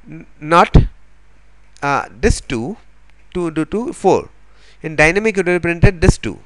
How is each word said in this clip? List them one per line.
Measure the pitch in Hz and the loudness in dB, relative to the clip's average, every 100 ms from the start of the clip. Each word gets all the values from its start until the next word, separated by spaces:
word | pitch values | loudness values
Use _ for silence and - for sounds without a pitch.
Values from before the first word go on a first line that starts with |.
| - | -20
N-, | 156 170 - | -20 -20 -16
not, | 151 170 196 - - - - - - - - - - - | 0 2 6 4 2 -6 -20 -20 -20 -20 -20 -20 -20 -8
uh, | 143 135 - | -4 -4 -4
this | 107 196 - | -4 -2 -2
two, | - 120 127 220 - - - - - 180 | -4 -8 -8 -12 -18 -20 -20 -20 -14 -8
two | 170 | -6
into | 156 156 | -6 -6
two, | 202 247 | -6 -8
four. | - 196 123 69 - - - - - | -2 0 0 -2 -20 -20 -20 -20 -14
In | 156 151 | -10 0
dynamic, | 156 180 220 196 | 2 2 -2 -2
it | 175 | -2
would | |
have | 180 | -2
printed | 170 170 202 180 | -2 2 2 4
this | 185 - | 2 2
two. | 113 76 | -6 -10